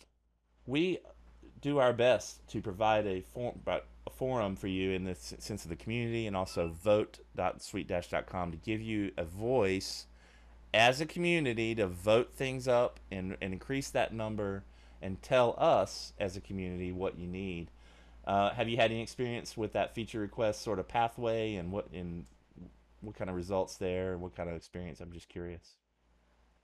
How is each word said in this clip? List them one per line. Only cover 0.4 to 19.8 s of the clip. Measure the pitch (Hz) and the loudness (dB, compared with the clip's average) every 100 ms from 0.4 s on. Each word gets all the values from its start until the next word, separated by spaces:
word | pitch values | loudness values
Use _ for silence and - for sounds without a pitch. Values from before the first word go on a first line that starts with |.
| _ _ - | _ _ -4
We | 143 185 160 - - - - - - | 0 2 0 -6 -20 -20 -20 -20 -8
do | 143 143 | 0 4
our | 127 | 4
best | 113 120 107 - - - | 6 6 6 2 -12 -8
to | 117 | -6
provide | 104 92 110 107 104 | -6 2 4 4 4
a | 92 | -2
for-, | - 123 120 - | -6 -6 -6 -6
but | - 90 - - - | -2 -2 -4 -12 -14
a | |
forum | - 131 123 101 95 | -6 -2 0 0 -2
for | 101 | -2
you | 95 95 | 0 0
in | 92 | 0
the | 92 | -2
s-, | 90 - - | -6 -10 -14
sense | - 101 | -8 -8
of | 82 | -6
the | 85 | -10
community, | - 120 117 117 110 | -6 -4 -2 -2 -2
and | 95 | -2
also | 95 - 85 | -2 -2 -2
vote | 82 107 104 - - - - | 0 4 6 4 -6 -12 -2
dot | 90 - | -2 -2
sweet | - 101 - | -8 -6 -2
dash | 90 - | -2 0
dot | 82 - | -4 -4
com | 92 87 | -4 -4
to | 82 | -6
give | - 110 | -4 -4
you | 110 107 98 - | -2 -2 -2 -4
a | |
voice | 82 92 113 131 98 95 - - - - - - - - - | -6 -4 0 4 4 2 -2 -8 -12 -20 -20 -20 -20 -20 2
as | 104 120 135 | 6 6 6
a | 156 | -2
community | 175 175 170 139 113 113 113 | -2 2 2 2 2 0 2
to | 95 | 0
vote | 87 101 113 123 | 2 4 6 4
things | - 135 127 127 | -2 -4 -2 2
up | 120 123 - - | 4 4 0 -8
and, | 98 92 - | -6 -6 -4
and | 95 | -6
increase | 92 - 139 139 | -6 -4 -4 -2
that | 127 - | 0 0
number | 113 110 107 101 98 - - - - | 0 -4 -2 -2 -4 -8 -20 -20 -10
and | 95 95 | -8 -8
tell | - 131 120 - | 2 4 4 4
us | 156 123 98 - - - | 6 6 4 -2 -12 -4
as | 98 95 | -4 -4
a | |
community | - 98 92 90 90 | -8 -6 -4 -4 -4
what | 90 92 78 | -2 -4 -4
you | 87 | -8
need. | 92 95 85 82 - - - - - - | -6 -6 -6 -10 -14 -20 -20 -20 -10 0
Uh, | 98 101 | 4 4
have | 120 113 | 2 0
you | 117 | 4
had | 113 | 4
any | 113 | 2
experience | 110 - 123 117 - - | -6 -4 -4 -4 -8 -6
with | 107 | -2
that | 107 | 0